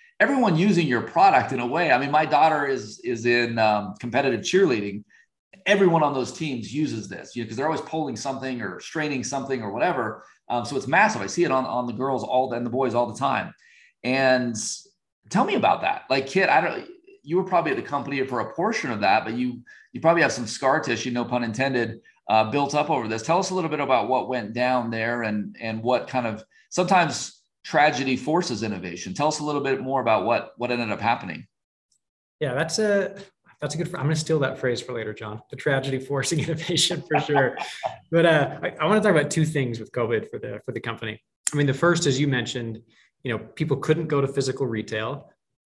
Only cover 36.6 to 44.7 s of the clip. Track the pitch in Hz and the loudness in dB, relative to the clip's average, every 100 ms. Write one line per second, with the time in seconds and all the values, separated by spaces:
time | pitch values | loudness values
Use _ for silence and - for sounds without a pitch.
36.6 | - 175 - 170 - 147 143 143 131 - | -2 0 2 0 0 0 4 4 4 0
37.6 | - - - - - 165 165 151 139 - | -8 -8 -8 -10 0 4 6 6 2 -2
38.6 | - - 160 214 202 160 139 160 156 151 | -6 -2 2 4 4 4 2 2 2 2
39.6 | 127 113 110 - 113 117 104 113 113 107 | 0 -4 -6 -2 0 0 -2 -8 -10 -8
40.6 | - 117 120 110 110 110 _ _ - 147 | -8 -6 -6 -6 -8 -8 _ _ -4 0
41.6 | 143 135 170 170 143 127 143 127 110 127 | 2 2 2 4 2 2 0 0 -2 -6
42.6 | 117 110 - _ _ _ 131 113 - - | -8 -10 -16 _ _ _ -6 -6 -6 -6
43.6 | 156 135 - 156 156 143 135 139 127 127 | -2 0 0 0 0 0 0 0 -2 -2
44.6 | 127 | -4